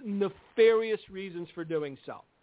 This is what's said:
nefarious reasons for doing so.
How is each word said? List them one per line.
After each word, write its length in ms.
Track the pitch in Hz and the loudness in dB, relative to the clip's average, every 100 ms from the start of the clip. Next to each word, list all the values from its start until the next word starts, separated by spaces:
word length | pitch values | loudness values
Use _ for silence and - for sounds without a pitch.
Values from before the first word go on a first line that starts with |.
| 240 | -6
nefarious 960 | 202 196 - - - 226 220 226 214 - | -2 -2 -4 -6 6 6 6 0 -4 -6
reasons 400 | 190 196 175 170 - | -12 -10 -10 -12 -10
for 100 | 160 | -6
doing 320 | 160 147 135 - | -4 -6 -12 -14
so. 160 | 110 - _ | -16 -18 _